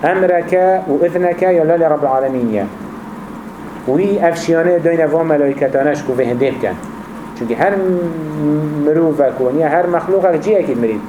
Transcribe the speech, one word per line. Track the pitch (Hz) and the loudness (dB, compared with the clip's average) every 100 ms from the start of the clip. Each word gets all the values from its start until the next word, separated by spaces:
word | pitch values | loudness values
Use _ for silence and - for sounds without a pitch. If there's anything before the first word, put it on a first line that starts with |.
أمرك | 143 185 185 175 165 185 185 190 185 | 2 2 2 2 2 2 2 2 0
وإذنك | 143 170 175 180 170 | 0 0 0 0 0
يلا | 185 175 156 170 | 2 2 2 2
لرب | 165 151 | 2 2
العالمين | 143 131 135 131 120 | 2 0 0 0 -2
يا. | 107 95 - - - - - - - - - - - - | -2 -4 -8 -14 -14 -14 -14 -14 -14 -14 -16 -14 -10 -2
وي | 139 196 202 170 | 0 2 2 2
أفشيانه | 165 - 165 170 175 | 0 0 2 4 2
دين | 165 165 156 | 2 2 2
فو | 156 | 2
ملائكتانش | 165 147 143 135 139 135 143 139 | 2 2 2 0 0 2 0 0
كوفي | - 127 120 | -2 -2 0
هنديب | 123 135 - | 0 0 0
كان. | 104 92 - - - - - - | -4 -6 -12 -14 -14 -14 -14 -8
چونكي | 117 117 | -6 0
هر | 180 202 | 0 0
م-، | 185 180 175 160 156 151 147 151 151 151 147 | 0 0 -2 -6 -6 -2 0 0 -2 -2 0
مروفك | 156 165 143 135 120 | 2 2 2 0 2
ونيا | 127 143 156 | 0 0 0
هر | 160 175 | 2 0
مخلوقك | 170 165 196 185 160 | 0 0 2 2 2
جي | 190 208 | 2 2
أكيد | 160 120 | 2 0
مريد. | 113 104 | -2 -2